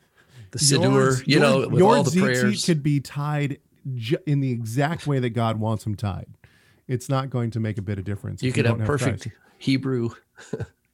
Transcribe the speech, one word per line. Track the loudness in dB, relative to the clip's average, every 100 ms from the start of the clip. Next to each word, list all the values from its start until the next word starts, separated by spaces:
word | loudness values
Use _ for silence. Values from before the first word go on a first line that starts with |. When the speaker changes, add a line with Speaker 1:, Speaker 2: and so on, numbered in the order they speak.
| _ _ _ -20 -12
Speaker 1:
the | -2
Speaker 2:
Your | 2 2 4 4 4
Speaker 1:
siddur, | 2 2
you | 4
Speaker 2:
your |
Speaker 1:
know, | 6 4 2
with | 4
Speaker 2:
your | 6 6
Speaker 1:
all |
the | 4
Speaker 2:
tzitzit | 2
Speaker 1:
prayers. | 2 2 2 0 0
Speaker 2:
could | 0
be | 2 0
tied | -2 -6 -4 -2 -2 -6 _ _ -10 -8
ju-, | -4 -4 0
in | 0
the | 0
exact | -2 -4 -2 -2 -2 -2
way | 0
that | 0
God | 0 0 0
wants | -2 -2
them | -4 -4
tied. | -4 -6 -10 -20 _ _ _ _ -6
It's | -6 -2
not | -2 -2
going | -2 -2
to | -2
make | -4 -4
a |
bit | -6 -6
of | -6
difference | -8 -8 -6
Speaker 1:
You | -2
Speaker 2:
if | 0
Speaker 1:
could | 2
Speaker 2:
you |
Speaker 1:
have | 0
Speaker 2:
don't | 0
have |
Speaker 1:
perfect | 0 0 -4
Speaker 2:
Christ. | -10 -16 _ _
Speaker 1:
Hebrew. | -2 0 0 -2 -4 -6 _ -20 -12
<laughs> | -10 -10 _ _